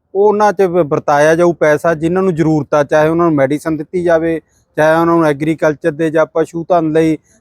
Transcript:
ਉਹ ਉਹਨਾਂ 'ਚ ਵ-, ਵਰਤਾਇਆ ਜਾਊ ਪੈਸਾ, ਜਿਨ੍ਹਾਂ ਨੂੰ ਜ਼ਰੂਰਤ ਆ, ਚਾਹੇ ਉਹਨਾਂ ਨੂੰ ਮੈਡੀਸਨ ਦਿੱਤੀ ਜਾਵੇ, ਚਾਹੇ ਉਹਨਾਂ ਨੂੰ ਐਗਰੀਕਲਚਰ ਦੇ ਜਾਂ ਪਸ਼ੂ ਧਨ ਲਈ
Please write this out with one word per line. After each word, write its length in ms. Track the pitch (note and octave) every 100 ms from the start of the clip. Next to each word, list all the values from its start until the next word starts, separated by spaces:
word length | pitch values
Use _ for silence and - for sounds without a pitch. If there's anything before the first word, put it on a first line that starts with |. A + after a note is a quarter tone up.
| _ F#3+
ਉਹ 120 | G#3
ਉਹਨਾਂ 240 | G#3 G#3
'ਚ 80 | F#3+
ਵ-, 220 | F#3+ F3 D3+
ਵਰਤਾਇਆ 480 | D3+ - D3 D3+ E3
ਜਾਊ 180 | F3
ਪੈਸਾ, 400 | D#3+ D#3 D3 E3+
ਜਿਨ੍ਹਾਂ 300 | E3 D#3+ F3+
ਨੂੰ 120 | F#3+ D#3+
ਜ਼ਰੂਰਤ 380 | D#3 D#3 C#3
ਆ, 100 | D3+
ਚਾਹੇ 260 | C#3 D#3 D#3
ਉਹਨਾਂ 160 | E3 F3
ਨੂੰ 100 | D3+
ਮੈਡੀਸਨ 420 | C3+ D3 E3 D#3
ਦਿੱਤੀ 260 | D3+ F#3
ਜਾਵੇ, 360 | F3 E3 E3 D#3+ - _ _ -
ਚਾਹੇ 220 | D#3 D#3+
ਉਹਨਾਂ 160 | E3+ E3+
ਨੂੰ 100 | D#3+
ਐਗਰੀਕਲਚਰ 680 | C#3+ D3+ D#3 D#3 D3+ E3+
ਦੇ 180 | D3 D#3+
ਜਾਂ 160 | D#3 D3+
ਪਸ਼ੂ 400 | E3 D#3+ E3+ D#3+
ਧਨ 220 | F3 D#3+
ਲਈ 260 | D#3 D#3+ D#3 _ _